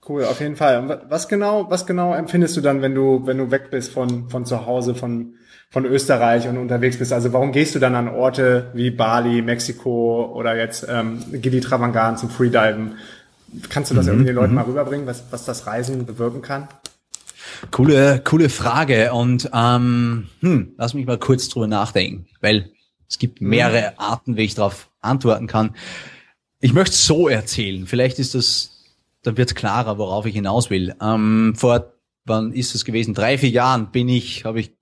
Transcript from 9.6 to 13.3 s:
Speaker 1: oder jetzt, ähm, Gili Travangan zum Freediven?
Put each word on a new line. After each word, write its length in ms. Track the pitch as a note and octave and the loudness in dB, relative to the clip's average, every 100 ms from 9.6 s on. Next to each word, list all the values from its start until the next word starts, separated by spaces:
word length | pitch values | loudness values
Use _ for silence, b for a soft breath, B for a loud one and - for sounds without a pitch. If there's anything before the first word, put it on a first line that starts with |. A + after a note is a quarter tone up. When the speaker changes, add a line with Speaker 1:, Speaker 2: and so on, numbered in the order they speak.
| - B2 - A#2+ A#2 A#2 A#2 | -4 -6 -4 0 0 0 -2
Speaker 1:
oder 240 | A#2+ A#2 A2+ | -4 -2 -2
jetzt, 300 | A2+ A#2 - | -2 -6 -6
ähm, 360 | A#2+ A2+ A#2 - | -4 -2 -6 -10
Gili 260 | C#3 C3 B2+ | -4 0 0
Travangan 580 | B2 B2+ A#2+ A#2 A2+ A#2 | 0 0 0 2 0 0
zum 120 | A#2 | -6
Freediven? 600 | - B2 A#2 A2 G#2+ A2 B B B B | 0 2 4 2 0 -6 B B B B